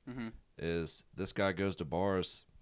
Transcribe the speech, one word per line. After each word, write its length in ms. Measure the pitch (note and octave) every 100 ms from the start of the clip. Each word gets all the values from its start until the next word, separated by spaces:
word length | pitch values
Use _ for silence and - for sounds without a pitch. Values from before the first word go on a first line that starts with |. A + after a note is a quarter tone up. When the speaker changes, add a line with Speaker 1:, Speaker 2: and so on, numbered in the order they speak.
| -
Speaker 1:
Mm-hmm. 200 | B2+ A2+ - - -
Speaker 2:
is 480 | E2 E2+ D#2+ - -
this 180 | - F#2+
guy 200 | - G2
goes 240 | F2+ G2 F2+
to 80 |
bars. 600 | D#2 E2 G2 F#2+ E2+ - - -